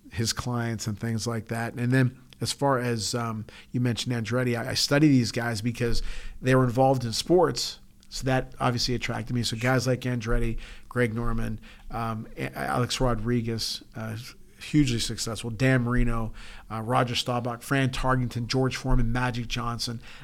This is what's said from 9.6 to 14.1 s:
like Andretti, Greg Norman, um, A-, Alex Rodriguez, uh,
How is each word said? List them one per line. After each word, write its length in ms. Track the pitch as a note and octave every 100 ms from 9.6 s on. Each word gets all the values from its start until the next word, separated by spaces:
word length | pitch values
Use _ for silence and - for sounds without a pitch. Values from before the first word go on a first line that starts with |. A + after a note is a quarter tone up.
| B2 C3 B2
like 140 | B2
Andretti, 560 | B2+ B2 A2 A#2+ A#2 A#2 - - -
Greg 260 | A#2+ A#2+
Norman, 460 | A2+ A#2 A2+ A2+ A2 - - -
um, 340 | A2+ A2+ A2 - -
A-, 220 | C3 -
Alex 420 | C#3 C3+ A#2+ -
Rodriguez, 840 | C3 A#2 A2+ B2 A2+ A2+ - - -
uh, 220 | A2 A2